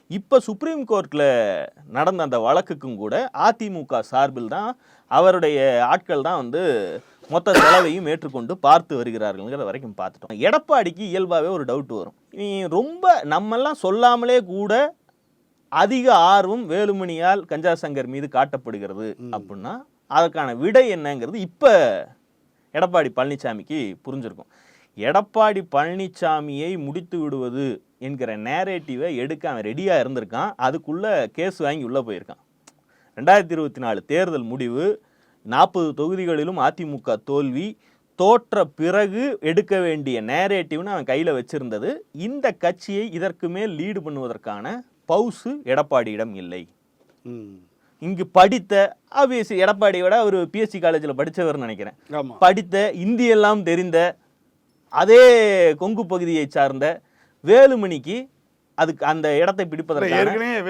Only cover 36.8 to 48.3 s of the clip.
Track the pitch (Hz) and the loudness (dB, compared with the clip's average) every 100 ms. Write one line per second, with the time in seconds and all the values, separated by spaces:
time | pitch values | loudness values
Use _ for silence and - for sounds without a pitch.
36.8 | 160 139 127 110 - 143 139 127 202 - | -8 -8 -6 -6 -2 -2 -2 -4 -8 -12
37.8 | _ _ _ - 185 233 - 208 160 - | _ _ _ 0 4 4 2 -2 -2 -2
38.8 | 165 196 202 202 277 - 151 170 208 190 | -2 0 0 -2 -6 -4 -2 -2 0 -2
39.8 | 175 156 135 120 107 147 190 196 170 156 | -2 -4 -4 -6 -4 -2 -2 -2 -4 -8
40.8 | 196 190 131 135 165 135 123 151 127 107 | -6 -6 -4 -2 -2 -4 -6 -10 -8 -6
41.8 | 151 311 - 143 202 277 254 170 175 170 | -6 -8 -12 -12 -10 -4 -4 -2 -4 -4
42.8 | - 196 220 165 185 170 175 180 220 156 | -6 -8 -6 -6 -8 -6 -8 -6 -6 -6
43.8 | 185 202 156 143 127 107 113 101 123 240 | -8 -8 -8 -8 -8 -10 -12 -10 -10 -12
44.8 | - _ - 175 233 - 240 294 123 135 | -16 _ 0 0 0 -4 -10 -8 -2 0
45.8 | 147 131 113 107 113 95 90 90 85 _ | 2 0 0 -4 -8 -10 -12 -12 -14 _
46.8 | _ _ _ _ 123 120 104 95 90 _ | _ _ _ _ -18 -16 -18 -20 _ _
47.8 | _ _ 165 185 185 | _ _ -8 -6 2